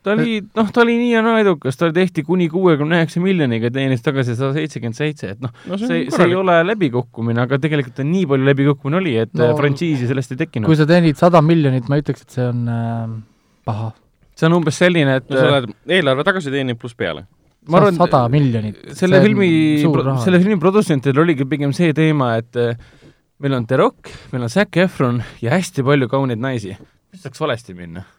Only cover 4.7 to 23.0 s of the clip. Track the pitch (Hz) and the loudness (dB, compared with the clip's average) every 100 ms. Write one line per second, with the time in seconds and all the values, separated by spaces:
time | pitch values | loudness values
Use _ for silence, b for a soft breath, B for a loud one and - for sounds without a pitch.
4.7 | 131 113 110 151 151 95 104 123 B - | -8 -8 -4 -6 -6 -10 -10 -12 B -10
5.7 | 202 240 170 254 185 175 180 185 170 175 | -6 -4 -4 -2 2 2 2 2 2 2
6.7 | 220 151 120 - - 117 117 123 135 151 | 0 -2 -2 -6 -6 -2 -2 0 -2 0
7.7 | 151 131 127 139 185 156 135 135 139 139 | -2 -4 -4 -2 0 0 2 2 2 2
8.7 | 143 139 175 180 113 113 - - 151 143 | 0 -2 -2 0 -2 -2 0 0 2 0
9.7 | 139 170 139 120 131 - 131 160 120 110 | 0 -2 -2 -2 -4 -4 -6 -6 -2 2
10.7 | 156 151 175 165 143 175 170 151 170 143 | 2 4 4 2 2 4 6 4 4 2
11.7 | 131 120 143 143 131 - - 123 120 120 | 0 0 -2 -2 -8 -8 -4 -4 -2 -4
12.7 | 117 117 113 113 110 107 _ _ _ - | -4 -4 -6 -8 -10 -16 _ _ _ -8
13.7 | 107 113 - _ _ _ - 160 175 156 | -8 -8 -12 _ _ _ -2 0 2 0
14.7 | - 180 170 139 131 - 131 127 139 117 | 0 2 2 2 0 0 0 2 2 -2
15.7 | - 131 185 143 131 170 185 143 139 131 | -8 -2 0 2 0 0 -2 -2 -4 -4
16.7 | 120 123 - 92 73 - _ _ _ - | -6 -10 -6 -6 -6 -12 _ _ _ 0
17.7 | 175 208 170 175 143 120 143 139 113 107 | 2 4 2 2 2 2 2 0 0 -4
18.7 | - - 143 185 190 208 202 185 160 156 | -10 -16 -4 2 4 4 4 2 4 2
19.7 | 151 151 139 131 135 117 180 190 196 170 | 2 2 2 0 0 2 4 4 2 2
20.7 | 202 - 143 139 135 170 135 135 143 143 | 2 2 0 0 2 2 0 -2 -2 -2
21.7 | 135 170 147 156 151 123 113 117 120 120 | 0 0 2 2 2 0 -2 -4 -4 -2
22.7 | 117 b b | -4 b b